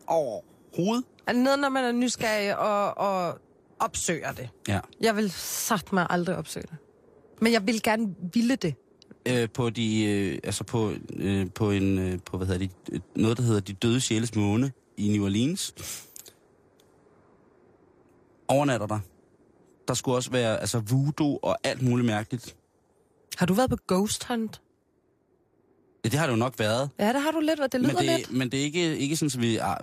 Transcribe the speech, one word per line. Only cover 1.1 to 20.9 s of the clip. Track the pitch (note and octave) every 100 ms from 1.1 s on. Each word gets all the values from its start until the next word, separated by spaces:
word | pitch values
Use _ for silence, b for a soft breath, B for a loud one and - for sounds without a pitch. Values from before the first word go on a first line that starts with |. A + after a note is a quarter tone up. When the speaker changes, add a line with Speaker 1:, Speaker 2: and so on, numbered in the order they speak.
| _ -
Speaker 2:
Er |
det | A#3+
noget, | B3+ C#4
når | C#4+
man | C4
er | B3
nysgerrig | A#3+ B3 - A3+ G#3+ G3+ -
og, | G3 G3+ G3+ -
og | G3+ F#3+ F3 A#2 _ _ _ -
opsøger | - - - E3+ C3+
det? | C3+ B2 - -
Speaker 1:
Ja. | G2 - -
Speaker 2:
Jeg | A3+ G#3
vil | G#3+
satme | - - - - G#3 - F#3+ E3+
aldrig | F3+ F3 D#3+
opsøge | D#3 - -
det. | D#3 - _ - - - -
Men | A3+
jeg | A3+ F#3+
vil | A3
gerne | A#3 A3 A3 E3 F3+
ville | A#3 A#3 C4+
det. | E3+ C3+ _ _ - - -
Speaker 1:
Øh, | B2 A2+
på | - A#2+
de, | A2+ A2 A2
øh, | G#2+ G2+ F#2+ C#2+
altså | - G2+
på, | G2+ A#2 G#2+ - - -
øh, | F#2 G2 F2+
på | - G#2+
en, | G2+ G2 F#2+
øh, | F#2 F#2 -
på, | F#2
hvad | F#2
hedder | F#2 F#2+
det, | - -
øh, | - - -
noget, | A2 A#2+
der |
hedder | A#2+ G#2+
De | F#2+
Døde | G2 A#2+ B2
Sjæles | C3 A2 A#2
Måne | G#2+ G2+ G#2+ C3+ - _ -
i | G#2
New | G#2
Orleans. | G2 G2+ C3 F#3+ - - B B B B - - _ _ _ _ _ _ _ _ _ _ _ _ _ _ _ _ _ _ _ _ -
Overnatter | C3 C#3+ A#2 G#2+
der. | G#2+ G2 _ _ _ _ _ _ _ -
Der |
skulle | B2+ - B2+
også | B2
være, | B2+ A#2 G#2+
altså, | G#2+ A#2+
voodoo | G#2+